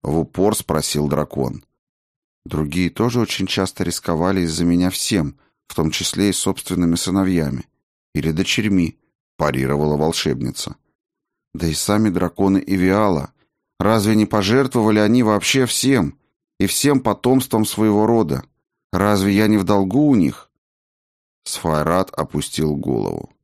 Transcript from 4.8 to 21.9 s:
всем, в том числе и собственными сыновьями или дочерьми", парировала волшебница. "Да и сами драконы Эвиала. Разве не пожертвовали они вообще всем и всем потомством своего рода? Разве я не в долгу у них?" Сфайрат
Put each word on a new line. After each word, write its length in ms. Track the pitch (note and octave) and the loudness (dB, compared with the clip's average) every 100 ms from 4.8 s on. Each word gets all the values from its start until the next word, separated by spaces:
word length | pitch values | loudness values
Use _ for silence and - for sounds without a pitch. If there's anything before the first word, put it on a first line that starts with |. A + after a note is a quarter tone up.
| F2+ | 0
всем, 480 | - - G#2 D2 - _ _ _ | -2 -2 -2 -2 -8 _ _ _
в 80 | - | -4
том 160 | D#2 | -2
числе 380 | - F2+ - G2+ | -2 -6 -2 0
и 40 | |
собственными 640 | F#2 - F#2 - F#2 F2 E2+ | 0 -4 -6 -6 -2 0 0
сыновьями 680 | - F#2+ F#2+ F2 D2 C2+ - _ _ _ _ | 0 0 0 0 -2 -6 -12 _ _ _ _
или 180 | D#2 D#2+ | -4 -2
дочерьми", 680 | D#2+ F#2+ - G#2+ G2 E2 - _ _ _ _ | -2 -2 -2 0 2 0 -4 _ _ _ _
парировала 600 | D2+ C2 C2 C#2+ D2+ D2 | -2 0 -2 0 0 0
волшебница. 760 | D#2 - D#2 B1+ B1+ - - - _ _ _ _ _ _ _ | 0 0 -2 -4 -6 -8 -10 -12 _ _ _ _ _ _ _
"Да 140 | - E2+ | -6 -4
и 60 | |
сами 360 | D2 - G#2 A2 | -2 0 0 2
драконы 540 | F2 F2 - F#2+ G2 - | 0 -2 0 2 2 0
Эвиала. 680 | F#2+ F#2 G2 G#2+ E2 C2+ _ _ _ _ _ | 0 2 2 2 0 -4 _ _ _ _ _
Разве 360 | F#2+ A2 G2+ A2 | 2 2 4 2
не 100 | G#2 | 2
пожертвовали 760 | G#2+ F#2+ B2 C3 B2 G#2+ G#2+ | 0 2 2 2 0 2 4
они 240 | G#2 B2 | 4 4
вообще 420 | A2 G#2 - C3+ B2 | 4 2 0 0 0
всем 520 | - B2+ C3 D2+ - _ _ _ _ | 0 2 2 0 -6 _ _ _ _
и 60 | G2 | -2
всем 360 | - C#3+ C#3 | 0 2 2
потомством 640 | C3 G2+ B2 C3 B2+ A2+ G#2+ | 0 0 2 2 2 -2 -2
своего 400 | - A2 G#2 A2 | 0 2 2 4
рода? 380 | A#2 F2+ C2+ - _ _ _ _ | 2 2 -2 -8 _ _ _ _
Разве 440 | F2+ G2+ G2+ G2 G2+ | -2 0 2 2 2
я 120 | G#2+ | 4
не 100 | G#2+ | 2
в 60 | |
долгу 440 | F#2 G#2 F#2+ A#2+ D3+ | 2 2 2 2 4
у 80 | B2 | 4
них?" 340 | D2+ - - _ _ _ _ _ _ _ _ _ | 2 -2 -18 _ _ _ _ _ _ _ _ _
Сфайрат 680 | - - E2 D#2 D2+ | -12 -6 -2 0 2